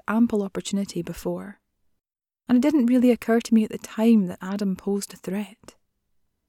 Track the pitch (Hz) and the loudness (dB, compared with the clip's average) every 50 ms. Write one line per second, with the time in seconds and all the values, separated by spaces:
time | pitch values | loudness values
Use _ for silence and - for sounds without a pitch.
0 | - - 202 226 240 233 - 208 202 190 - 180 175 - - 196 202 190 - 175 | -6 -4 0 2 2 2 0 -2 -4 -4 -6 -10 -10 -6 -6 -6 -6 -6 -8 -10
1 | 170 175 170 - - 180 175 180 185 196 202 _ _ _ _ _ _ _ _ _ | -8 -10 -10 -10 -8 -8 -8 -8 -10 -14 -18 _ _ _ _ _ _ _ _ _
2 | _ _ _ _ _ _ _ _ _ - 247 247 240 294 302 311 240 233 254 254 | _ _ _ _ _ _ _ _ _ 2 2 4 4 4 4 2 2 4 4 4
3 | 233 247 240 220 - - 226 233 226 - - 220 214 - - 208 - - - - | 4 4 4 2 2 0 0 0 2 2 2 2 2 2 -4 -12 -14 -12 -4 0
4 | 220 233 233 220 196 175 185 - - 185 196 202 208 196 185 180 - - 202 202 | 4 4 4 4 4 0 -4 -10 -10 -8 -6 -4 -4 -4 -4 -4 -4 -4 -4 -4
5 | 196 - - - - - 180 202 208 196 - _ _ - - _ _ _ _ _ | -6 -8 -14 -14 -12 -8 -8 -8 -8 -10 -14 _ _ -20 -20 _ _ _ _ _
6 | _ _ _ _ _ _ _ _ _ | _ _ _ _ _ _ _ _ _